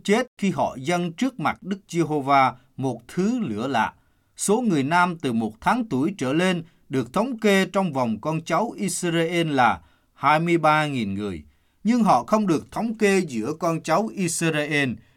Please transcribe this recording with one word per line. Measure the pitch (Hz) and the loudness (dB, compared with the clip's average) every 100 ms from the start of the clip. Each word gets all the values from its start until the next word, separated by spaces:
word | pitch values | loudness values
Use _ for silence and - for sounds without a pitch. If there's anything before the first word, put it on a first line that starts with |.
chết | - 220 247 - | 0 0 0 -4
khi | 196 | -2
họ | 147 120 123 | 0 -2 -4
dâng | 135 175 175 | -4 -2 -2
trước | 165 262 - | -2 -4 -2
mặt | 139 - | -4 -4
Đức | 175 196 - | -8 -10 -4
Giê-hô-va | 165 156 151 135 143 131 120 _ - | -2 0 0 2 4 4 0 _ -6
một | 131 - - | -6 -6 -6
thứ | 180 196 254 | -2 0 0
lửa | 175 104 127 | -4 -4 -2
lạ. | 123 101 - _ _ _ - | 0 -2 -4 _ _ _ -6
Số | - 220 | 0 2
người | 240 156 | 2 0
nam | 131 175 180 165 | 2 2 2 0
từ | 135 | -2
một | 113 110 - | -2 -2 -2
tháng | 175 233 226 | -2 0 -2
tuổi | 127 160 - | -2 -2 -2
trở | 127 | -2
lên | 156 185 175 160 _ - | 0 0 0 -6 _ -6
được | 135 123 | -4 -2
thống | 190 247 226 | -2 -2 0
kê | 214 196 185 | 2 2 2
trong | 202 190 | 0 -2
vòng | 135 120 104 | 0 -2 -2
con | 156 160 | -4 -4
cháu | 160 170 226 - | -2 -2 -2 -4
Israel | 196 165 175 165 165 175 160 | -6 -4 -2 0 0 0 0
là | 139 117 90 - _ _ | 4 4 2 -6 _ _
hai | _ 139 156 | _ 2 2
mươi | 170 170 | 2 2
ba | 156 151 151 | 4 2 2
nghìn | 135 101 | -2 -4
người. | 95 104 82 71 _ _ _ | -4 -6 -8 -12 _ _ _
Nhưng | 202 247 | 0 2
họ | 190 131 | 4 4
không | 123 220 202 | 2 0 2
được | 143 - | 0 -2
thống | 170 226 | -6 -6
kê | 220 202 196 | 0 2 2
giữa | 165 113 113 | 0 -4 -6
con | 156 170 160 | -4 -2 -2
cháu | 160 165 214 | 0 0 0
Israel | - 170 - 165 151 147 147 135 107 - | -4 -4 -2 -2 -2 0 0 0 -4 -12